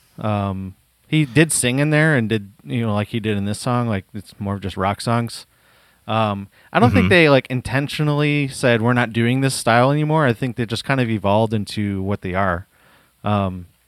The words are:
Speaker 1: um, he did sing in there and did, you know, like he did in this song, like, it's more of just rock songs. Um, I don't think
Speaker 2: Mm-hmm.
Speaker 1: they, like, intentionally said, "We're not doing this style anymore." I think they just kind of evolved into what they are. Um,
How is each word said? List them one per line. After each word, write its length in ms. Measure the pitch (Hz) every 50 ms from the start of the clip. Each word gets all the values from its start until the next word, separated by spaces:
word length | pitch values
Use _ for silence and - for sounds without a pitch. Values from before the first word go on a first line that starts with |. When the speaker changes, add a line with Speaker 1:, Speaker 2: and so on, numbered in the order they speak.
| _ _ _ 110
Speaker 1:
um, 560 | 110 107 104 101 98 98 95 95 95 98 - _ _ _ _ _ _
he 180 | - 151 156 151
did 260 | 127 110 143 160 151
sing 280 | - - - 120 127 139
in 100 | 147 151
there 260 | 151 151 156 160 151
and 140 | 123 110 104
did, 220 | 113 107 101 98 _ _ -
you 220 | 143 131 117 117
know, 80 | 110 104
like 160 | 104 104 -
he 100 | - 117
did 180 | 104 110 104
in 80 | 101 98
this 140 | 104 107 -
song, 280 | - 131 123 123 120
like, 180 | 117 127 - - _ -
it's 240 | 101 - - - -
more 160 | 104 98 101
of 60 | 98
just 160 | 98 92 -
rock 240 | 95 95 101 101 -
songs. 440 | - 120 117 120 117 113 - - - _ _ _ _ _ _ _ _ _ _ _ _
Um, 400 | 117 107 110 110 104 101 101 98 - _ _ _ _ -
I 60 | 175
don't 120 | 233 247
think 120 | 285 254 -
Speaker 2:
Mm-hmm. 40 | 92
Speaker 1:
they, 200 | 190 175 160 147
like, 180 | 139 127 - -
intentionally 960 | 127 123 - - 117 135 147 127 - - 151 147 147 147 151 147 147 147 139
said, 340 | 135 - - 143 123 117 110
"We're 120 | 113 123 123
not 200 | 123 123 117 107
doing 280 | 117 117 120 127 135
this 120 | 135 131 131
style 380 | - - 117 117 120 123 139
anymore." 340 | 147 151 151 151 156 160 151
I 80 | 123 110
think 220 | - 135 123 110
they 100 | 127 117
just 180 | 101 117 - -
kind 160 | - 139 131
of 100 | 123 113
evolved 440 | 110 98 95 98 101 110 113 107 113
into 480 | 104 95 - - 107 104 101 98 95
what 200 | 95 98 101 -
they 120 | - 92 90
are. 320 | 95 101 92 85 87 - _ _ _ _ _ _ _ _ _ _ _ -
Um, 440 | 104 104 101 98 92 92 90 87 - _ _ _